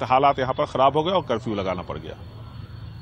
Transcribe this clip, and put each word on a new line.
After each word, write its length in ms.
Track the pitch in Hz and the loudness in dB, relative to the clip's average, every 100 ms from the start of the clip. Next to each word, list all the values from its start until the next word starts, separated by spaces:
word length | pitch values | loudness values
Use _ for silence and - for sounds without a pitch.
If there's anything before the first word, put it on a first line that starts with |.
हालात 360 | 123 131 143 135 | 2 6 6 4
यहाँ 140 | 127 | 0
पर 120 | 127 147 | 0 -2
ख़राब 320 | 131 135 143 | 4 4 4
हो 60 | |
गए 80 | 160 | 0
और 100 | 190 | 0
कर्फ्यू 340 | 156 117 113 104 | 0 -2 -2 -2
लगाना 260 | 92 92 | -2 -4
पड़ 160 | 82 76 | -6 -10
गया। 200 | 78 78 - - - - - - - - | -10 -14 -14 -16 -14 -14 -14 -14 -14 -14